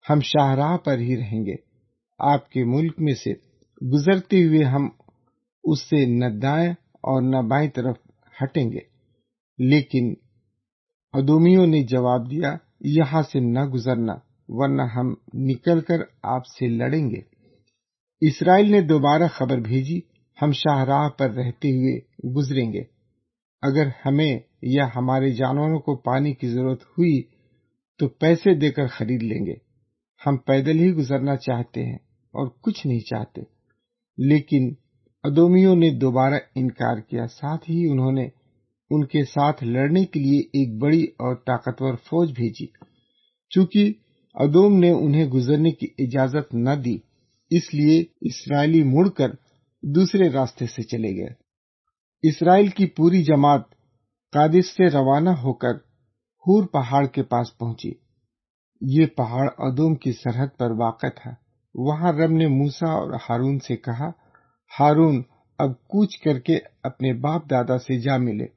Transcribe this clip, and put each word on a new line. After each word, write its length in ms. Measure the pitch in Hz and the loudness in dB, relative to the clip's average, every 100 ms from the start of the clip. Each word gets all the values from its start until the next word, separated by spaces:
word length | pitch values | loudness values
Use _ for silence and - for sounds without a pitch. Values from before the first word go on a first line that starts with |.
| - | 0
ہم 100 | 151 | 0
شاہراہ 560 | 131 151 139 135 147 175 | 2 0 2 0 0 -2
پر 220 | - 131 | -2 -2
ہی 180 | 120 131 | -2 -4
رہیں 300 | 110 113 101 | -4 -6 -6
گے۔ 80 | - _ _ _ _ _ _ | -10 _ _ _ _ _ _
آپ 320 | 139 143 _ | -2 -2 _
کے 140 | 131 | -4
ملک 300 | 120 135 165 156 | -2 0 -2 -2
میں 160 | 151 | -4
سے 180 | 127 - - _ _ _ _ 127 | -2 -6 -10 _ _ _ _ -2
گزرتے 580 | 143 151 190 180 190 | 0 2 0 2 2
ہوئے 200 | 165 156 | 4 4
ہم 240 | 139 135 143 _ _ _ _ _ _ _ | 2 0 -4 _ _ _ _ _ _ _
اس 160 | - 147 | -4 -4
سے 260 | - 151 127 | 0 0 2
نہ 180 | 120 123 104 | 2 0 -2
دائیں 320 | 131 151 175 170 _ | -2 0 -2 -4 _
اور 280 | _ - 135 | _ -4 0
نہ 140 | 127 131 | 0 0
بائیں 340 | 113 135 151 | 0 0 0
طرف 260 | 127 123 117 _ _ _ - | -2 -4 -6 _ _ _ -8
ہٹیں 300 | 135 160 117 | -6 -2 -4
گے۔" 60 | - - _ _ _ _ _ _ - | -6 -14 _ _ _ _ _ _ -4
لیکن 560 | 127 147 143 131 120 - _ _ _ _ _ _ _ _ _ | 2 2 2 -2 -2 -6 _ _ _ _ _ _ _ _ _
ادومیوں 540 | 139 139 156 170 185 180 | -2 2 4 6 6 6
نے 160 | 156 | 2
جواب 480 | 123 127 123 123 120 | 0 0 0 -2 -4
دیا، 260 | 151 147 160 _ _ | -6 -6 -6 _ _
"یہاں 420 | 143 151 143 160 | -2 0 2 0
سے 180 | 147 139 | -2 -2
نہ 240 | 120 120 | 0 0
گزرنا، 500 | 139 131 120 117 113 85 _ _ - | -2 -4 -2 -2 -4 -6 _ _ -12
ورنہ 340 | 113 139 135 | -4 -2 -2
ہم 320 | 131 117 127 - - | -4 -4 -6 -6 -12
نکل 460 | - 135 123 - 165 | -6 -4 -2 0 0
کر 180 | 160 170 - _ | 0 -4 -4 _
آپ 240 | 101 127 - | -6 -6 -8
سے 220 | - 123 | -6 -4
لڑیں 420 | 117 127 156 139 | -2 -2 -2 -4
گے۔" 100 | - - _ _ _ _ _ _ _ _ _ | -6 -14 _ _ _ _ _ _ _ _ _
اسرائیل 500 | 156 - 156 190 208 | 0 2 4 6 6
نے 100 | 208 | 4
دوبارہ 460 | 156 156 143 151 170 | 4 2 4 2 0
خبر 260 | - 127 131 | -2 -4 -2
بھیجی، 420 | 113 131 135 175 - _ _ - | -2 -4 -2 -8 -10 _ _ -4
"ہم 100 | 151 | -2
شاہراہ 560 | 139 156 139 131 139 147 | 0 0 0 0 0 -2
پر 220 | - 135 | -2 -4
رہتے 380 | 123 123 123 147 | -2 -6 -4 -2
ہوئے 320 | 131 131 123 _ - 127 | 0 -2 -4 _ -14 -8
گزریں 400 | 131 135 135 117 | -6 -4 -4 -4
گے۔ 260 | 101 - _ _ _ _ _ _ _ | -6 -12 _ _ _ _ _ _ _
اگر 260 | 139 139 143 120 135 | -2 0 -2 -4 -2
ہمیں 320 | 143 156 120 _ _ | 0 0 -2 _ _
یا 260 | 123 135 131 123 | -2 -2 -2 -4
ہمارے 340 | 127 131 135 | -2 0 -2
جانوروں 480 | 120 127 139 156 160 | -2 -4 -2 -2 -2
کو 180 | 143 131 | -4 -6
پانی 380 | 123 131 147 | -4 -2 -2
کی 140 | 131 123 | -4 -6
ضرورت 340 | 120 131 131 | -4 -4 -6
ہوئی 400 | _ - 170 139 - _ _ _ _ _ _ _ | _ -2 0 0 -4 _ _ _ _ _ _ _
تو 100 | 139 | -6
پیسے 460 | _ 156 165 202 | _ 0 2 2
دے 160 | 165 147 | 2 0
کر 160 | 135 131 | -2 -6
خرید 360 | - 110 123 | -4 -4 -4
لیں 240 | 113 107 98 | -4 -4 -6
گے۔ 80 | - _ _ _ _ _ _ 143 | -8 _ _ _ _ _ _ -2
ہم 100 | 135 | -2
پیدل 420 | - 135 135 160 | 0 0 2 2
ہی 140 | 180 | 2
گزرنا 440 | 160 131 135 139 135 | 2 -2 -2 -2 -4
چاہتے 480 | - 117 120 120 | -4 -4 -6 -8
ہیں 120 | 123 120 _ _ _ | -8 -10 _ _ _
اور 160 | - 131 _ | -8 -8 _
کچھ 260 | - 208 143 | -6 -4 -4
نہیں 140 | 120 | -4
چاہتے۔" 420 | - 117 - - - _ _ _ _ _ _ - | -4 -10 -8 -14 -18 _ _ _ _ _ _ -4
لیکن 580 | 135 151 143 143 131 - _ _ _ _ | 2 2 2 0 0 -6 _ _ _ _
ادومیوں 540 | - 143 175 180 190 180 | -2 4 6 6 6 6
نے 140 | 165 | 4
دوبارہ 440 | 131 131 123 131 143 - | 2 0 2 0 0 -6
انکار 440 | 135 127 - 117 113 | -6 -6 -2 -4 -4
کیا۔ 280 | 107 120 117 | -6 -8 -8
ساتھ 440 | - 147 156 - | -10 -8 -8 -4
ہی 200 | 165 170 | -2 0
انہوں 220 | 131 131 | 0 0
نے 160 | 135 123 _ _ _ _ _ _ | -2 -6 _ _ _ _ _ _
ان 160 | 151 139 | -2 0
کے 180 | 151 | -2
ساتھ 400 | 135 143 143 151 | -2 0 0 0
لڑنے 400 | 120 123 143 180 | -4 -2 0 0
کے 160 | 185 156 | 0 -2
لیے 200 | 139 143 | 2 0
ایک 420 | - 143 127 107 | 0 -2 -2 -2
بڑی 220 | 143 160 | 0 2
اور 320 | - - 123 120 | 0 -4 -6 -6
طاقتور 580 | - 120 - 120 131 | -4 -4 -4 -4 -6
فوج 380 | 120 _ 165 170 | -6 _ -2 -2
بھیجی۔ 340 | 123 117 113 - _ - _ _ _ _ _ _ | -2 -6 -6 -16 _ -20 _ _ _ _ _ _
چونکہ 440 | 185 190 208 208 214 _ _ _ | 0 2 2 0 -2 _ _ _
ادوم 440 | - 147 160 202 196 | -2 4 6 6 6
نے 120 | 175 | 4
انہیں 340 | 165 151 147 | 4 2 0
گزرنے 460 | 151 127 123 147 160 | 0 0 0 2 2
کی 160 | 143 113 - | -2 -10 -6
اجازت 560 | 131 131 131 147 - | -4 -2 -2 -2 -4
نہ 160 | 117 123 | -4 -2
دی، 280 | 143 123 98 _ _ _ _ _ | -2 -4 -6 _ _ _ _ _
اس 240 | 170 - | -2 -2
لیے 300 | 147 147 165 170 _ | 0 4 4 0 _
اسرائیلی 640 | - - - 143 151 165 | -10 -8 -4 0 4 4
مڑ 260 | 139 135 190 | 4 4 2
کر 220 | - 131 - _ _ _ _ | 0 -4 -4 _ _ _ _
دوسرے 460 | 147 151 185 202 180 | -2 0 2 2 2
راستے 380 | 135 127 - 120 | 2 -4 -6 -10
سے 160 | - | -8
چلے 260 | 113 117 110 | -8 -6 -6
گئے۔ 400 | 95 92 - _ _ _ _ _ _ _ _ | -6 -10 -14 _ _ _ _ _ _ _ _
اسرائیل 460 | 160 147 175 190 208 | 0 2 4 6 4
کی 180 | 185 190 | 2 -2
پوری 360 | - 165 185 | 2 4 4
جماعت 400 | 151 147 143 143 - _ _ _ _ _ _ | 2 4 4 2 -2 _ _ _ _ _ _
قادس 340 | 147 156 175 180 | 0 4 4 2
سے 240 | - 180 | 2 2
روانہ 400 | 143 131 139 175 | 4 2 2 2
ہو 220 | 165 127 | 0 -4
کر 220 | 123 123 117 _ _ _ _ _ _ - | -4 -4 -4 _ _ _ _ _ _ 2
ہور 200 | 208 190 | 2 2
پہاڑ 400 | 151 120 139 135 | -4 0 0 0
کے 160 | 139 | -4
پاس 360 | - 120 117 _ | -2 -4 -4 _
پہنچی۔ 340 | 117 113 - - _ _ _ _ _ _ _ _ | -8 -8 -12 -12 _ _ _ _ _ _ _ _
یہ 260 | 135 143 156 | -2 2 2
پہاڑ 440 | - 113 120 139 - | 0 -6 -4 -4 -4
ادوم 360 | 135 127 160 | -6 0 0
کی 180 | 151 135 | 0 -4
سرحد 460 | 117 127 117 139 _ | -6 -6 -4 -6 _
پر 120 | 120 | -4
واقع 360 | 113 113 113 135 | -2 -4 -4 -10
تھا۔ 280 | - 120 120 _ _ _ | -10 -20 -20 _ _ _
وہاں 380 | - 135 151 175 | -6 -4 -2 -2
رب 180 | 151 160 | 0 2
نے 160 | 160 160 | 2 2
موسیٰ 420 | 135 143 - 160 | 2 0 -2 -4
اور 240 | 160 - | -4 -4
ہارون 460 | 135 - 117 131 139 | -10 -6 -4 -2 -4
سے 180 | - 120 | -6 -8
کہا، 340 | - 117 156 - _ _ _ _ _ - | -6 -8 -8 -12 _ _ _ _ _ 0
"ہارون 420 | 147 151 165 131 - _ _ - | 2 4 4 2 -4 _ _ -4
اب 300 | 143 127 _ | -4 -4 _
کوچ 300 | 196 208 - | -2 -2 -2
کر 200 | 156 135 | -4 -2
کے 200 | 127 160 - _ | -2 -2 -4 _
اپنے 300 | 131 - 131 | -12 -4 -4
باپ 380 | 120 143 165 151 | -2 -4 -4 -2
دادا 280 | 131 120 127 | -2 0 -4
سے 220 | - 131 | -2 -4
جا 160 | 123 131 | -2 -2
ملے۔ 300 | 123 107 117 | -2 -4 -8